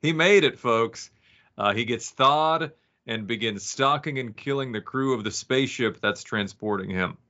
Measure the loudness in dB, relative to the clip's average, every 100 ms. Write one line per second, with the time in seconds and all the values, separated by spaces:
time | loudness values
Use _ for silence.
0 | -2 2 6 6 6 2 0 2 2 -4
1 | -18 _ _ _ _ -2 0 0 -2 -4
2 | -6 2 4 4 4 2 -2 -8 _ _
3 | -8 -6 -4 -4 -2 -4 -6 0 0 0
4 | -2 -6 -8 -8 -6 -4 -4 -8 -6 -4
5 | -2 -2 -2 -6 -2 0 0 0 -2 0
6 | -2 -2 -4 -4 -4 -6 -4 -4 -4 -2
7 | -4 -6 _